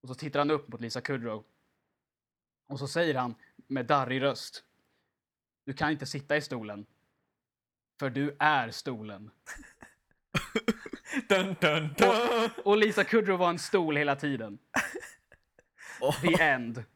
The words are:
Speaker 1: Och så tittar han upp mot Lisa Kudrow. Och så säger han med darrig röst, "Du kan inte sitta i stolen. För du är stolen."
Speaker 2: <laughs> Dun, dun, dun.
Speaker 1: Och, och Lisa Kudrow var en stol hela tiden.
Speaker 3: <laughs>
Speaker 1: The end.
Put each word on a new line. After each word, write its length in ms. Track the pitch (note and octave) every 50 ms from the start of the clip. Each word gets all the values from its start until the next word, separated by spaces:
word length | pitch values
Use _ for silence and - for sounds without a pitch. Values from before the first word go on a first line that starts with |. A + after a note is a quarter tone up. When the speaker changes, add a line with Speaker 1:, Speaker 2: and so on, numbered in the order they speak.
Speaker 1:
Och 60 | - B2+
så 60 | B2+
tittar 240 | - D#3 C#3+ C3+ D3
han 100 | D3 C#3+
upp 180 | D#3 D3 C#3+ -
mot 120 | A#2+ A2
Lisa 200 | A#2 A#2 - B2+
Kudrow. 440 | A#2+ - C#3 B2+ A2+ A#2 G#2+ A2 G#2+ _ _ _ _ _ _ _ _ _ _ _ _ _ _ _ _ _ _ _ _ _ _ _ _ _
Och 100 | C#3+ C3
så 100 | C#3 C3+
säger 260 | - E3 F3 D#3+ D3
han 200 | C3 B2+ B2 A2+ _ - _ _ - -
med 200 | _ C3+ C3+ B2
darrig 360 | A#2 D3+ C#3 C3 A#2+ B2+ C3
röst, 420 | B2+ C#3 B2 - - - - - _ _ _ _ _ _ _ _ _ _ _ _ _ _ _ _ _ _ _ _ _
"Du 60 | -
kan 180 | C3+ - D#3 D3+
inte 160 | D#3 D3+ D3+
sitta 300 | C#3 - C#3+ C#3 - D3+
i 40 | D3+
stolen. 460 | D3 - C#3 A#2+ A2 G#2 G#2 G2+ G#2 _ _ _ _ _ _ _ _ _ _ _ _ _ _ _ _ _ _ _ _ _ _ _
För 120 | C#3+ C3+
du 260 | A#2+ C3 C#3+ D3 C#3+ -
är 320 | D3 D3+ D3+ C3+ A#2+ A2+
stolen." 600 | - - - C#3+ B2+ G#2+ A2 G#2+ G#2 F#2+ G#2 G#2+ _
Speaker 2:
<laughs> 60 | _ _ - - - - - - _ - - _ _ _ _ _ _ _ _ - - - - - A3 - - - - - - - - _ - - C4+ - -
Dun, 280 | G3+ F#3+ F#3 F#3+ F#3 -
dun, 340 | - D#3 D3+ D#3 D#3 D#3 C#3 -
dun. 120 | - -
Speaker 1:
Och, 560 | A3+ G#3+ A#3+ A#3+ A#3+ A#3 A3+ A3 - - -
och 100 | G3+ G3+
Lisa 280 | G#3+ G#3+ G#3+ G3 - F#3+
Kudrow 340 | - A3 A3+ G3+ F#3 F#3+ F3
var 100 | F3+ F3
en 100 | E3+ E3+
stol 380 | - - - G3 E3+ D#3 D3+
hela 200 | C#3+ D3+ D3 C#3
tiden. 420 | C#3+ - D3 C#3 A#2 A2 G#2 G2+ -
Speaker 3:
<laughs> 1600 | _ _ - - - - - - - - - _ _ _ - _ _ _ _ - _ _ _ - - - - - B2+ C#3 D3 -
Speaker 1:
The 200 | C3+ F3 E3 F3
end. 420 | E3 D3+ C#3 B2+ A#2+ A#2 A2+ A#2+ A2 _ _